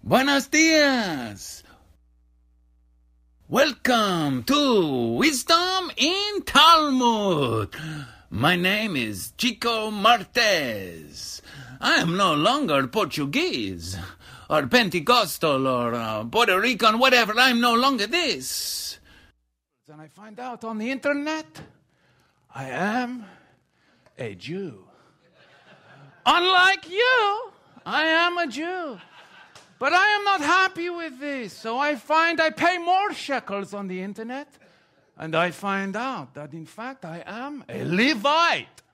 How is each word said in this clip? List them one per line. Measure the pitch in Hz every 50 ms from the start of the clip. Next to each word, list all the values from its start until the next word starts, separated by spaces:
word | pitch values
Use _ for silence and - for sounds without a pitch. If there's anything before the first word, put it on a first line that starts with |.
| -
Buenos | 98 151 240 269 277 285 269 -
dias. | - - 302 320 320 320 311 294 285 262 247 220 185 160 139 120 113 104 98 - - - - - _ - _ _ _ _ _ _ _ _ _ _ _ _ _ _ _ _ _ _ _ _ _ _ _ _ _ _ _ _ _ _ _ _ _ _ _
Welcome | 147 220 294 311 254 - _ - 247 233 214 202 180 170 156 143 135 127 110
to | - 269 294 294 269 240 208 175 151 135 127 120 117 117 127
Wisdom | 226 320 302 240 - - 330 339 349 370 370 381 359 311 -
in | - 247 302 359 392 403 415 415 392 -
Talmud. | - - 269 302 330 339 320 302 294 262 254 247 240 233 214 208 196 180 151 139 120 110 110 104 - - - 156 160 156 151 143 127 - - - _
My | - 98 123 160 180
name | 180 175 185 196 214 220 220 180
is | 135 117 110 104 95 - - -
Chico | - - 247 240 - - 233 233 220 214 220
Martez. | 214 208 190 220 240 233 185 - _ - 233 214 196 165 147 123 110 101 95 90 85 80 78 73 73 - - - - - _ - - - - - 127 - -
I | 254 320
am | 311 - 165 170
no | 190 202 180 156
longer | 147 151 208 254 294 294 190 147 139 135
Portuguese | 127 - 220 202 147 - 151 147 139 147 277 339 370 240 139 107 95 95 85 82 87 95 92 85 90 - _ - - - - - -
or | 147 156 143 123
Pentecostal | - 247 233 185 - 180 147 143 240 247 214 160 - - - 156 143 135 135
or, | 131 127 123 120 117 117
uh, | 120 113 110 110 107 110
Puerto | 117 120 208 233 208 185 185
Rican, | 208 240 254 180 226 220 214 233
whatever. | 254 262 254 247 226 190 214
I'm | 233 254 262 247 233
no | 240 247 233
longer | 233 254 277 277 233 196
this. | 214 269 349 349 277 185 131 131 - - - - - - - - - - - _ _ - - _ _ _ _ _ _ _ _ _ _ _ 131 _ _ 151
And | 151
I | 156
find | 151 _ 170 208 220 214 214
out | 247 254 240 - -
on | 226 220 214
the | 214 240
internet, | 269 262 - 285 285 285 285 302 311 311 311 - _ - - - _ _ _ _ _ _ _ _ _ _ _ _ _ _ _ _ -
I | 131 135 131
am | 120 135 175 202 220 254 254 240 254 247 214 185 - - _ _ _ _ _ _ _ _ _ _ _ _ _ _ _ -
a | 131 113 104
Jew. | 92 95 113 165 190 202 170 117 98 92 _ _ _ _ _ _ _ _ _ _ _ _ _ _ _ _ _ - _ _ - - - - - _ _ _
Unlike | - 294 349 349 359 381 359 359 381 392 392 - 320
you, | 349 392 466 508 508 494 427 403 403 427 494 403 - _ _ _ _ - _
I | - 214 277 311
am | 320 320 330 339 349 349 349
a | 339
Jew. | 294 208 254 311 339 370 370 339 302 233 175 - - - - - - - - - _ _ - - _ _ _
But | 240 277 320
I | 359 392 415
am | 415 415 403
not | 403 392 370 294
happy | 294 349 381 381 381 381 320 339 349
with | 349 339 339 320 254 247
this, | 277 294 277 269 240 190 -
so | - - 226 226 254
I | 285 294 302
find | 240 - - 302 320 330 339 339 320
I | 320 320
pay | 311 - 285 349 359
more | 359 339 339 370 381 403 415 311
shekels | - - - 277 247 - - 196 202 196 185 -
on | 202 202 190
the | 180 185 185
internet, | 196 202 - 220 226 254 269 294 294 _ _ _ _ _ _ _ _ _ _ _ _ _
and | - 160 160 160
I | 160 175 175 165
find | - - 196 196 196 196 196 190
out | 214 240 269 262 202 143 127 131
that, | 143 147 151 135
in | 165 160
fact, | 156 - - 226 254 269 262 -
I | 170 160 170 156
am | - 190 226 254 285 294 277 -
a | - 120 - 123
Levite. | 139 170 185 233 277 311 220 196 277 294 320 339 339 262 156 117 - _ - _ _